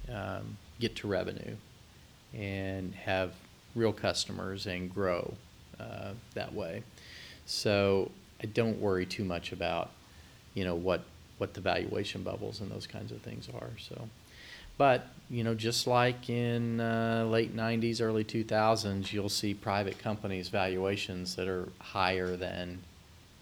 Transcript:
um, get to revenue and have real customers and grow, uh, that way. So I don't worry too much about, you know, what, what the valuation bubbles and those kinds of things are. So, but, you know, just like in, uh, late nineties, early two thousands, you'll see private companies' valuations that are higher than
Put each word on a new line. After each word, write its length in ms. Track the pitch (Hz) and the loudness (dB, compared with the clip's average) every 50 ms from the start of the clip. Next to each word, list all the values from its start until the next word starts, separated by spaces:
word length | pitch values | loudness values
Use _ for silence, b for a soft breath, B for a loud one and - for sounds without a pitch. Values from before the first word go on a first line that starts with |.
| - - | -10 -8
um, 460 | 120 101 98 98 95 98 107 107 107 104 - - - - | -6 -4 -4 -4 -4 -6 -6 -8 -10 -12 -14 -18 -4 -2
get 160 | 117 110 - | -2 -2 -2
to 120 | - - 104 | -2 -2 0
revenue 460 | 98 90 92 92 - - - - 110 107 - - - - - B B B B B B - - - 131 | 0 0 0 -2 -4 -6 -8 -8 -10 -10 -14 -18 -20 -20 -20 B B B B B B -20 -18 -14 -10
and 640 | 117 104 98 98 98 95 95 95 95 92 90 90 | -6 -4 -4 -2 -2 -2 -2 -2 -4 -4 -6 -8
have 380 | - - 107 95 92 92 90 90 - - - - - - - - | -6 -2 0 2 2 2 0 -4 -10 -18 -20 -20 -20 -20 -8 0
real 160 | 120 113 110 | 2 2 2
customers 760 | 98 - - 101 87 - - - 98 92 92 95 95 95 - 104 | 2 2 2 0 2 2 -2 -4 -4 -6 -6 -6 -6 -6 -4 -4
and 260 | 90 90 92 90 92 | -4 -4 -4 -4 -2
grow, 400 | 98 98 92 90 87 - - - - - - - - - - - - | 0 2 2 2 2 0 -4 -8 -10 -14 -18 -20 -20 -20 -20 -14 -12
uh, 300 | 107 113 110 104 101 101 101 120 - - - | -10 -10 -8 -8 -8 -8 -10 -12 -14 -10 -6
that 200 | 110 101 - - | -6 -6 -4 -4
way. 300 | 107 95 82 85 110 117 - B B B B B B B B B B B | -6 -4 -4 -6 -8 -10 -12 B B B B B B B B B B B
So 640 | - - - - 110 104 101 101 98 98 98 92 - - - - - - - | -6 -4 0 4 4 6 6 8 8 6 6 4 2 -2 -10 -18 -20 -10 -8
I 40 | - | -8
don't 340 | 110 107 120 117 113 107 - | -2 2 2 2 2 2 2
worry 260 | 101 101 95 92 92 | 2 2 4 4 2
too 200 | 90 - - 107 | 0 -2 -2 -2
much 260 | 92 87 87 85 - | -2 -2 -2 -4 -6
about, 400 | - 87 87 85 85 85 67 - - - B B B B B B B B B - - | -4 -2 0 0 0 0 -2 -4 -6 -14 B B B B B B B B B -8 -4
you 100 | 98 95 | -2 0
know, 120 | 92 87 | 0 0
what, 280 | 87 87 92 90 85 - - - - - - - - | 0 2 2 2 2 0 -6 -14 -20 -20 -20 -6 -4
what 160 | 104 95 - | -4 -4 -4
the 40 | - | -2
valuation 600 | 90 92 87 90 90 - 104 101 104 - - 98 92 | 0 0 2 2 0 -2 -2 -2 -2 -4 -6 -6 -6
bubbles 380 | 95 98 104 104 107 107 104 | -4 -4 -4 -6 -6 -6 -6
and 100 | 104 98 | -8 -6
those 160 | 107 107 104 - | -6 -8 -8 -8
kinds 240 | - 107 101 110 | -10 -10 -8 -8
of 80 | 113 113 | -10 -10
things 300 | - 117 113 113 113 120 123 | -10 -10 -10 -10 -10 -10 -10
are. 180 | 117 120 120 117 110 | -10 -10 -10 -10 -12
So, 300 | - - - - 117 110 - - B B B B B B B B B B B - | -12 -12 -10 -10 -10 -12 -14 -18 B B B B B B B B B B B 4
but, 300 | 143 139 127 123 - - - - - - | 6 8 8 6 4 -2 -12 -18 -10 -4
you 140 | 127 120 113 | -2 0 2
know, 100 | 113 113 | 2 2
just 320 | 107 110 113 120 - - | 2 2 2 2 2 2
like 440 | 127 123 120 123 123 123 123 - - | 4 6 6 6 6 4 0 -2 -2
in, 500 | 120 120 120 120 120 120 117 117 117 117 | 0 2 2 2 2 2 0 0 0 0
uh, 480 | 117 113 113 113 113 113 113 117 113 113 | 0 2 2 2 2 2 2 2 2 4
late 240 | 110 113 117 107 92 | 4 4 4 2 0
nineties, 480 | 113 113 113 117 113 113 117 117 113 | -2 0 0 2 2 2 2 2 2
early 220 | 117 113 110 110 107 | 2 2 4 2 2
two 200 | 107 - 113 110 | 2 0 -2 0
thousands, 720 | - 110 107 107 110 113 107 104 104 98 98 95 - 104 | 2 4 6 6 6 6 6 4 0 0 0 -2 -2 -2
you'll 160 | 104 98 104 | -2 0 0
see 240 | - - - 104 101 | 0 0 0 0 -2
private 460 | 101 - 107 98 101 104 95 - - | -2 0 0 2 2 2 0 -2 -4
companies' 500 | - 113 104 101 - 101 95 92 90 90 | -4 -4 -2 -2 -2 -2 -2 -4 -4 0
valuations 840 | - 101 92 95 92 92 95 98 101 101 - - 92 90 90 90 - | 0 2 2 2 2 2 2 2 2 0 -2 -4 -4 -4 -4 -4 -4
that 120 | - 92 92 | -2 -2 0
are 220 | 92 92 90 - - - | 0 -2 -2 -6 -8 -12
higher 560 | - - - 101 95 92 95 92 92 90 90 | -14 -4 0 2 4 4 4 2 2 0 0
than 440 | 90 92 87 90 90 90 90 90 92 90 - - - - - - - - - - - | -2 -2 -4 -4 -4 -6 -6 -8 -10 -12 -14 -18 -20 -20 -20 -20 -20 -20 -20 -20 -20